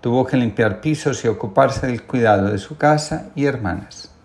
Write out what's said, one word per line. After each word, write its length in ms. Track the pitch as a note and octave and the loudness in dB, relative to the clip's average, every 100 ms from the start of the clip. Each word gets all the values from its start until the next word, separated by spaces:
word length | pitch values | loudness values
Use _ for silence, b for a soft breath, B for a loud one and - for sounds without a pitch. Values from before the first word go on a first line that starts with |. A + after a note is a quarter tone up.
tuvo 240 | B2 B2 C3 | 0 0 2
que 100 | C3+ | 0
limpiar 460 | A#2+ - A2 G2 | 0 0 0 0
pisos 420 | D3+ D3+ - - | -2 -2 -2 -2
y 40 | D#3 | -2
ocuparse 580 | C#3+ G#2+ - C3+ B2+ C3+ | -2 -2 2 2 2 -4
del 160 | A#2+ | -6
cuidado 460 | - C3 A2 G#2 G2+ | -4 0 4 4 2
de 80 | G#2 | -2
su 180 | - D3+ | -6 0
casa 520 | D3 D3+ D3+ D#3+ - - | 2 2 0 -8 -8 -2
y 100 | C#3 | -2
hermanas. 640 | B2 G2 E2+ - - - _ | -2 -4 -6 -10 -20 -20 _